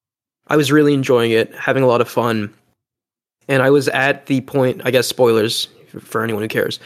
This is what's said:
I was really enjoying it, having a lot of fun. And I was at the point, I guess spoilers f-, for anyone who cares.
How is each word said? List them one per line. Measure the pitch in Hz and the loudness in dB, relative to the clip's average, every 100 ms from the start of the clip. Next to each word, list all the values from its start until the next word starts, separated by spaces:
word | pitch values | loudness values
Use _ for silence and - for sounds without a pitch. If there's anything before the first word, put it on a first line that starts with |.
| _ _ _ _ - | _ _ _ _ -2
I | 151 | 0
was | 135 | 2
really | 151 147 | 4 4
enjoying | 143 131 123 117 | 2 2 2 2
it, | 113 - - | 0 -2 -4
having | - 135 | -2 0
a | 131 | 2
lot | 120 | 2
of | 120 | 0
fun. | - 120 113 104 _ _ _ _ _ _ _ _ _ - | -2 -2 -2 -6 _ _ _ _ _ _ _ _ _ -2
And | 139 | 2
I | 127 | 4
was | 143 123 | 2 2
at | 135 135 143 - | -2 -2 -2 -4
the | 135 | -4
point, | 120 139 127 - 127 | -2 -2 -2 -2 -2
I | |
guess | 123 117 | 0 0
spoilers | - 123 113 110 - - _ _ | 0 2 2 0 -4 -8 _ _
f-, | - | -20
for | - 113 | -10 -8
anyone | 113 104 | -6 -6
who | 110 | -6
cares. | 123 - - | -4 -4 -6